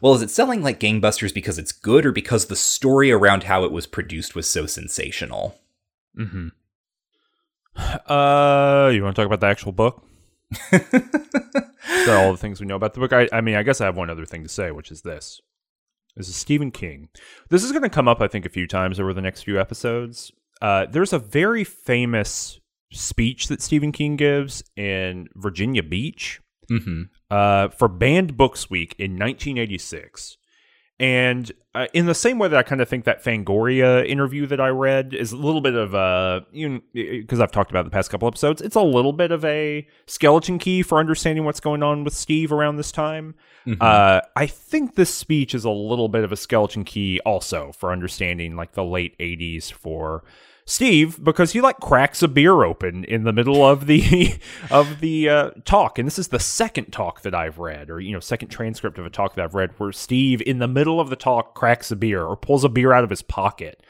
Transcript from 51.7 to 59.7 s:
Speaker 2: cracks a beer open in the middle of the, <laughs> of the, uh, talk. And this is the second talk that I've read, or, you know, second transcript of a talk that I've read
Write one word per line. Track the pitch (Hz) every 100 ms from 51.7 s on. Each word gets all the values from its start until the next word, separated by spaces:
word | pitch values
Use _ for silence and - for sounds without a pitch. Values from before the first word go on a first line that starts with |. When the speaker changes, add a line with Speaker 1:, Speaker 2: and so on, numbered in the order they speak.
| -
Speaker 2:
cracks | - 127 139 -
a | 165
beer | 135 156 180
open | 90 82 92 90 92
in | 113
the | 110
middle | 107 120 143 139
of | 143 143
the, | 151 - 180 175 - -
<laughs> | - -
of | 139 147 147
the, | 160 156 151
uh, | 147 143 - -
talk. | 202 208 -
And | 127
this | -
is | 185
the | 123
second | - - 220 - 107
talk | - 92 -
that | 101
I've | 90 80 78
read, | 85 76 73
or, | 82
you | 95
know, | 98
second | - 120 -
transcript | - 113 110 110 87
of | 85
a |
talk | - 98
that | -
I've | 85 95
read | 92